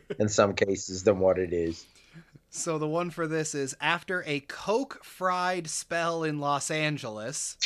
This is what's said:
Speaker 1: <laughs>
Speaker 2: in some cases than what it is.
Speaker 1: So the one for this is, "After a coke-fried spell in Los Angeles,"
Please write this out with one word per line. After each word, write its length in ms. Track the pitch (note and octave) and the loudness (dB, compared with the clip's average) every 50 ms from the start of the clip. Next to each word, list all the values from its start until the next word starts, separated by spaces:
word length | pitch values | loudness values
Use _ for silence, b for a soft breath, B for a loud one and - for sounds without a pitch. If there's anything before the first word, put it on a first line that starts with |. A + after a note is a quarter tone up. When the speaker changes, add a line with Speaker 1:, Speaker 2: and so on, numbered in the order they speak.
| - | -6
Speaker 1:
<laughs> 160 | - - - | -6 -2 0
Speaker 2:
in 80 | A2 G#2+ | 0 2
some 260 | G#2+ - G#2+ G2+ F#2+ | 4 4 4 4 4
cases 480 | - G#2+ G2 F#2+ F#2 - - F#2 F#2 F#2 | 2 2 2 2 0 -2 -6 -6 0 4
than 160 | G#2+ G2+ F#2 | 4 4 6
what 200 | F#2+ F#2+ F#2 F#2 | 6 4 4 4
it 140 | F#2 E2+ F2 | 2 0 0
is. 320 | E2+ E2 E2 E2 - - - - b b b b E3 b b b b _ _ - | 0 0 0 -2 -6 -10 -20 -20 b b b b -20 b b b b _ _ -10
Speaker 1:
So 260 | - - F3 D#3+ D#3 | -8 -4 -2 -2 -2
the 100 | D#3 D3+ | -2 0
one 220 | D#3 E3+ F3 F3 | 0 0 -2 -2
for 180 | D#3+ - E3 D#3 | -2 -4 -2 0
this 260 | D#3+ D#3+ D#3 D3+ - | 0 0 0 -2 -2
is, 220 | C#3+ C#3 C3 B2 - | -2 -4 -4 -4 -2
"After 440 | D3 D3+ E3+ E3+ - - F#3 F3+ F3 | 0 0 0 0 -2 -4 -4 -4 -2
a 140 | E3 C#3+ C#3+ | -2 -4 -4
coke-fried 1300 | C#3 - - - - F#3+ G#3+ B3 C#4 C4+ - - - - - - F3+ F#3 F3+ F3+ F3+ F3+ F#3 F3+ E3 D3+ | -4 -8 -12 -8 -2 0 2 2 0 -2 -6 -14 -16 -18 -8 -2 0 0 2 2 2 0 0 0 -2 -4
spell 540 | - - - - E3+ E3+ E3 E3+ E3+ E3 D#3+ | -6 -6 -4 -2 0 0 2 2 0 0 0
in 160 | D#3 D3+ D3 | 0 0 0
Los 280 | C#3+ C#3+ C#3+ C#3 - - | 2 2 2 2 0 0
Angeles," 880 | D#3+ D#3 D#3 D3+ D3+ C3 - A#2 G#2+ G#2 G#2+ B2 D3 - - - - - - | 0 0 0 0 0 -2 -4 -6 -6 -6 -6 -6 -6 -6 -6 -6 -4 -2 0